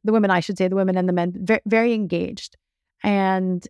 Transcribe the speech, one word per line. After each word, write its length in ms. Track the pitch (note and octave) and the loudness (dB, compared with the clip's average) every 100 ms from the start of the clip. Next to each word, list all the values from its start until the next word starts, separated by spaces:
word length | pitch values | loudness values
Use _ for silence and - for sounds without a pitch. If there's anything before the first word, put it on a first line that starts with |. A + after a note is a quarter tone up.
the 80 | G#3 | 0
women, 180 | A3 G3+ | 2 4
I 100 | F3+ | 2
should 180 | - F#3 | 0 -2
say, 100 | F#3 | 0
the 80 | G3 | 2
women 200 | F#3+ F#3 | 0 2
and 100 | F#3 | 0
the 40 | |
men, 180 | F3+ F3 | 0 -2
ve-, 260 | F3 F#3 A3 G3+ | -2 -2 -2 0
very 280 | A3+ A#3 | 0 2
engaged. 640 | A3 F#3+ E3+ F3+ G3 - _ _ _ _ _ | 0 -2 -4 -4 -8 -16 _ _ _ _ _
And 640 | G#3 G3+ F#3+ F#3+ F#3 F3+ - | -2 2 2 0 0 -4 -6